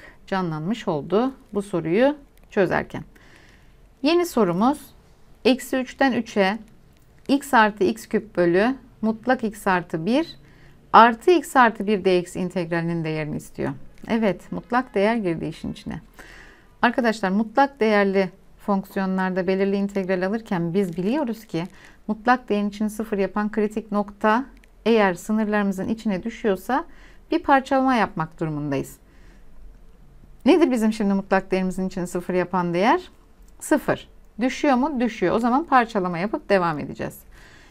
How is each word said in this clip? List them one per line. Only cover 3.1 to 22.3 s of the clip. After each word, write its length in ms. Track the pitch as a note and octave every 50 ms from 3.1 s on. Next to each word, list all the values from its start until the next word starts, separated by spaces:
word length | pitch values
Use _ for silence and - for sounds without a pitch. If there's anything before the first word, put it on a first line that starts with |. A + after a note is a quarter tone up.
| - - - - - - - - - - - - - - - - _ _
Yeni 240 | - D4 E4+ F4 F4
sorumuz 540 | E4+ - B3 G#3 F3 E3+ F3+ A3 C4 D4 - - - - - _ _ _ - - - - - -
eksi 320 | A#3 C4 B3+ - - C4+
üçten 340 | C4 B3 - - - C#4 C4+
üçe 460 | G#3+ A#3+ A3+ - - G#3+ F#3+ F#3+ G#3+ A3+ - - - - - - - _ _ _ - - -
x 260 | - C4+ C#4 - - -
artı 300 | A#3 G#3+ G#3 G#3+ - F#3+
x 240 | F3+ A3 - -
küp 300 | - - G#3 A3 - -
bölü 380 | F3+ F3+ E3+ E3+ F#3+ G#3+ B3+ C4+ - - - - -
mutlak 420 | A3 A3 A3 A3 - B3 B3+ B3+ A3+
x 240 | G#3 G#3 - -
artı 380 | G3+ F#3 F3+ E3+ - - D#3+ D#3+
bir 300 | G#3 A#3+ D4 E4 - - - - - - - - - - - - - -
artı 380 | G#3 A3+ A#3+ A3+ A#3 - F#4
x 240 | F4+ D#4+ E4+ - -
artı 320 | C4+ B3 A3 A3 - G3
bir 180 | G3+ G#3+ F#3 F#3
D 140 | F#3+ F3+ F3+
X 160 | F3 - -
integralinin 680 | E3+ F#3 F3 - F#3+ E3+ E3 F3 E3+ E3 E3+ E3+ E3 D#3
değerini 340 | D#3+ D#3 D#3 D3+ D3+ D3+
istiyor. 340 | D#3 - - - - C#3 C3+ C#3 - - - - - -
Evet, 440 | - A3 A3+ A3 G3 F3 - - -
mutlak 440 | F3 F3 - - A#3 B3+ B3+ - -
değer 200 | G3+ G3 G#3+ A#3
girdi 300 | A#3+ G3 F3 E3 D#3+ D#3
işin 260 | D3+ D#3+ - - C#3+
içine. 300 | - - - - - E3 - - - - - - - - - - - - _ - - -
Arkadaşlar, 480 | A3 A#3+ A#3+ C#4 A#3 A3+ A3 A3 - F#3
mutlak 500 | F#3 G#3 A3+ A3 - C#4 C#4 C#4 C#4 -
değerli 500 | A3 A3 G#3 G3+ G3+ G3 F#3+ G3 F#3+ F3+ - - - - - -
fonksiyonlarda 880 | - - G3+ G3 F#3 - - G3+ F#3+ F#3+ F#3+ F#3+ F#3 F#3 F3+ F#3+ F#3
belirli 280 | F#3+ F#3+ F#3+ G3 G3 G3
integral 520 | G3+ G3+ G3 - G3 F#3 F3+ F#3+ F3+ F#3
alırken 460 | F#3+ G#3+ A3+ A3 - G3+ E3+ E3+ E3+ E3
biz 240 | G3+ G3 F3 E3
biliyoruz 480 | F#3 F3 G#3 B3+ D#4+ C#4+ A#3 G#3+ - -
ki 180 | - - D#3+ F3+ - - - - - - - -
mutlak 420 | - G#3+ A3 G#3 A#3+